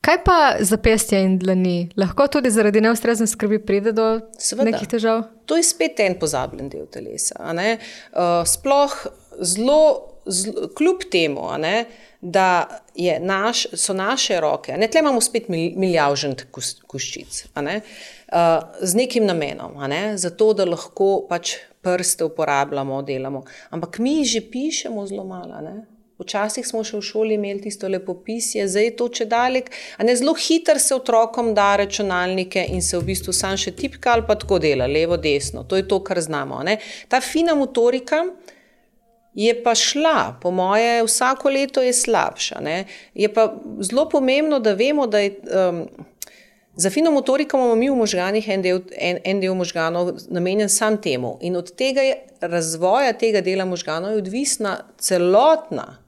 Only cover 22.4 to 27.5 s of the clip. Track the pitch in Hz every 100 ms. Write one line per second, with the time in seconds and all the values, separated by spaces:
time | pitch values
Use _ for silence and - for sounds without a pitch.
22.4 | 151 143 143 143 135 135 139 131 131 135
23.4 | 135 - - 165 170 190 247 311 254 226
24.4 | 220 247 294 302 - 220 196 202 190 185
25.4 | 175 175 156 202 220 _ _ _ 180 208
26.4 | 214 254 240 226 220 214 202 214 220 214
27.4 | 202